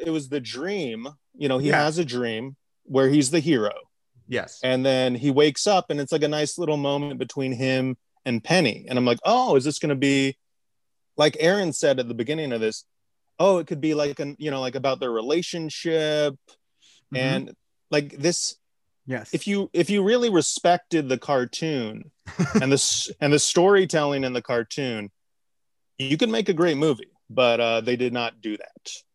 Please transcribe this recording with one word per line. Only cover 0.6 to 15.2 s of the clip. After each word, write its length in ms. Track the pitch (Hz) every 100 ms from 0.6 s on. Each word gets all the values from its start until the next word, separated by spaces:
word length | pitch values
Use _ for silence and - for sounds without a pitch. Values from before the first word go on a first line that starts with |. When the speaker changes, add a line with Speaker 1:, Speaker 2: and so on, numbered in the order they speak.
| 175 202 139 110 127 147 _ -
Speaker 1:
You 120 | 143
know, 100 | 131
he 100 | 143
Speaker 2:
Yeah. 140 | 147
Speaker 1:
has 140 | 151 160
a 60 |
dream 520 | 156 123 120 110 131 139 _ _
where 240 | - 135 135
he's 220 | 147 131
the 100 | 165
hero. 320 | 156 135 104 - - _ _ _ -
Speaker 3:
Yes. 340 | 120 90 -
Speaker 1:
And 240 | 127 131 135
then 280 | 131 127 120
he 140 | 143
wakes 360 | 135 151 139 208
up 240 | 190 -
and 100 | 147
it's, 120 | 139
like, 100 | 160
a 60 | 147
nice 280 | 151 151 -
little 200 | 165 151
moment 420 | 139 143 143 127
between 340 | 127 - 135
him 440 | 123 131 131 131 127 _ _
and 180 | 131 117
Penny. 440 | - 180 139 - -
And 80 | 127
I'm 60 |
like, 140 | 123 120
"Oh, 320 | 170 247 254 139
is 80 |
this 140 | 135 147
gonna 180 | 160 139
be," 400 | 139 139 135 - _ _ _ _ _ _ _ -
like 200 | 151 -
Aaron 320 | 160 202 180
said 260 | 135 151 131
at 80 | 120
the 60 |
beginning 380 | 117 117 156 147
of 80 | 117
this, 240 | 110 110 - _ _ _ _ -
"Oh, 180 | 185 180
it 80 | 160
could 140 | 156
be, 140 | 156
like, 260 | 147 147 139
an, 160 | 143 143
you 120 | 151
know, 100 | 135
like, 160 | 127 131
about 240 | 135 127
their 100 | 127
relationship." 1200 | 113